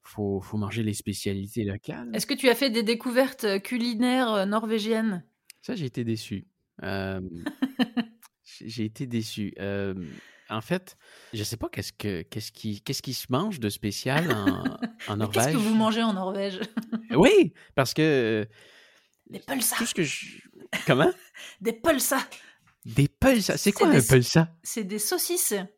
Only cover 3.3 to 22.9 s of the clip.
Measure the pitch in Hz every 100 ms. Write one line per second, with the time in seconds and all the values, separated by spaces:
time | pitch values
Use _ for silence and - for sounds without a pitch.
3.3 | 262 220 196 - 247 240 220 247 254 240
4.3 | 214 190 214 220 220 208 226 220 175 -
5.3 | _ _ - - 233 135 - 117 110 -
6.3 | 98 - _ _ - 95 98 190 95 90
7.3 | 85 294 - 262 - 233 247 226 _ -
8.3 | _ - - - 113 107 110 135 117 107
9.3 | - 101 - 98 101 98 95 80 - -
10.3 | _ - 107 - 185 185 _ _ - -
11.3 | 110 104 110 339 - 95 - 104 90 82
12.3 | 107 - - 110 101 - - - 120 -
13.3 | 123 214 165 107 - 107 - 127 143 170
14.3 | 110 98 - - - 226 - - 104 107
15.3 | 107 131 175 214 220 220 220 226 190 190
16.3 | 196 196 185 - - - 226 - 156 240
17.3 | 415 208 - - - 131 - 156 135 113
18.3 | 110 104 - - - _ _ _ _ _
19.3 | 202 - 269 220 - 226 - 147 - -
20.3 | - - - - - - 131 240 - -
21.3 | - - - 208 226 339 277 - 269 -
22.3 | - - _ _ _ -